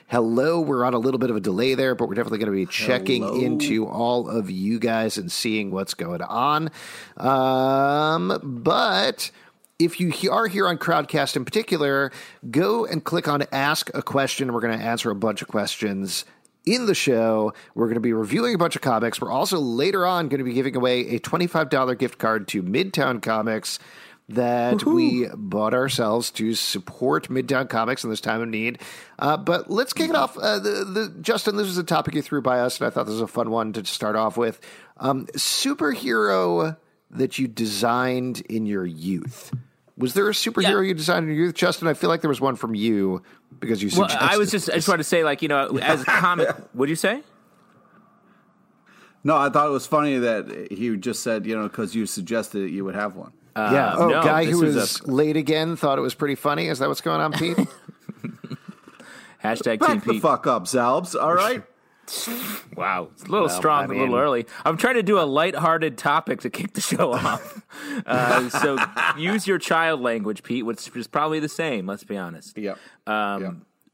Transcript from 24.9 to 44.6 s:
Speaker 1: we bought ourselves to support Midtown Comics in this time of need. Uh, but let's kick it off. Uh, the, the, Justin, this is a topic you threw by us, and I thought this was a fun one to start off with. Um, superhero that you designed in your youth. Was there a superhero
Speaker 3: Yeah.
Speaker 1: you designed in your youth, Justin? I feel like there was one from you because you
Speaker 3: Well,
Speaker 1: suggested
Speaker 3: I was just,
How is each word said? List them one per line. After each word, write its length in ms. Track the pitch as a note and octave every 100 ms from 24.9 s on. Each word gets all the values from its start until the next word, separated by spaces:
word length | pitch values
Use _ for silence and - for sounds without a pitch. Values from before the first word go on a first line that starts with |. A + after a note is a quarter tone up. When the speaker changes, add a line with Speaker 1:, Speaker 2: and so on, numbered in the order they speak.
Speaker 1:
we 340 | E4+ D#4+ B2 A2+
bought 380 | - G2+ G2+ G#2+
ourselves 580 | B2+ C3+ B2+ A2 A#2 A#2
to 220 | - A2
support 720 | A2 - G2 - - B2+ D#3 -
Midtown 360 | B2+ B2 C3 C3+
Comics 380 | A2+ A2+ C3
in 60 | A#2
this 100 | A2
time 220 | A2+ A2+
of 60 | A#2
need. 300 | A2 A2+ B2 - - - -
Uh, 200 | C#3 D#3
but 320 | G3+ F3 -
let's 240 | G3 C4+
kick 160 | - D#4+
it 40 |
off. 220 | D#4 B3+ -
Uh, 220 | G#3+ G#3
the, 260 | G#3 G3+
the, 300 | G3 G3 G3+ E3
Justin, 340 | E3+ A3+ G#3+ G3+
this 100 | G3
is 120 | F3+
a 40 |
topic 320 | E3 D#3+ -
you 60 | D#3
threw 220 | - C#3+
by 180 | B2+ B2
us, 180 | B2 -
and 80 | A#2+
I 40 |
thought 140 | C3 G#2+
this 80 |
was 80 | A2
a 40 | A2
fun 240 | B2 A2+
one 220 | A2+ A2
to 120 | G#2+ F#2
start 280 | - G#2+
off 220 | A2 A2 A#2
with. 240 | A2+ - - - - -
Um, 280 | C3 C3 -
superhero 1500 | - - - C4+ D4 D4+ B3 C4 A3+ G#3 F#3+ F3+ E3+ D#3+ D#3+ _ _ _
that 280 | - C3 -
you 100 | B2+
designed 920 | A2 A2 G2 A#2 A#2+ B2+ B2+ B2+ A#2 -
in 160 | A2 G#2+
your 180 | G2+
youth. 680 | F2+ D#2 F2+ F2+ - - - B2 - _ _ -
Was 180 | C3
there 140 | F#3+ G#3
a 40 |
superhero 300 | G3+ - G#3 F#3+ G3+
Speaker 3:
Yeah. 60 | F#3+
Speaker 1:
you 60 |
designed 340 | E3 D#3 F3 D#3+
in 60 |
your 100 | D3+ F3
youth, 80 |
Justin? 320 | - F3 - E3
I 40 |
feel 140 | C#3 F3
like 140 | E3
there 80 | D#3+
was 100 | B2
one 160 | C3+ A#2+
from 180 | A2+
you 480 | G#2+ A2+ G#2 F#2+ F#2 - - _ -
because 240 | G#2+ G#2+
you 80 | G2
Speaker 3:
Well, 140 | F3 F3+
Speaker 1:
suggested 240 | C#3 D#3+
Speaker 3:
I 40 | G#3
was 120 | G#3
just, 200 | G3+